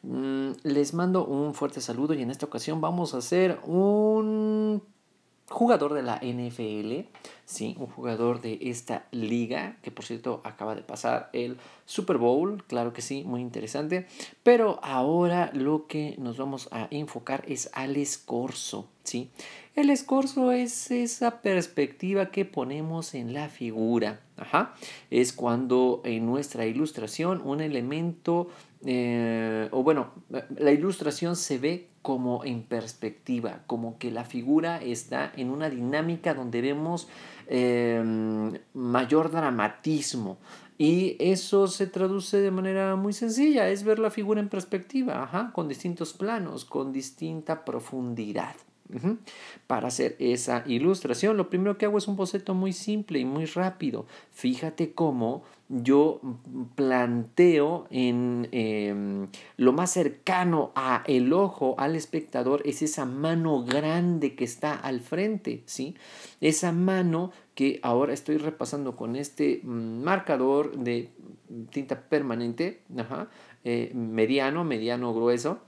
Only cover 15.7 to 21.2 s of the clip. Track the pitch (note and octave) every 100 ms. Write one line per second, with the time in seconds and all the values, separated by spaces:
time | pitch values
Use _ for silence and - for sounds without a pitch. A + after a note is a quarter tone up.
15.7 | D3+ D3+ D3+ D3+ - B2 A#2 C3+ C3+ -
16.7 | A#2 A2 D3 D3+ A#2+ A#2+ C#3 - C3 -
17.7 | - C3 C#3 C#3+ - - A#2+ B2+ B2+ -
18.7 | G#2 G#2 _ - A#2+ B2+ - - - -
19.7 | - C#4+ C4+ - C4+ C4+ C4+ B3+ B3 A#3+
20.7 | - - B3 A#3 -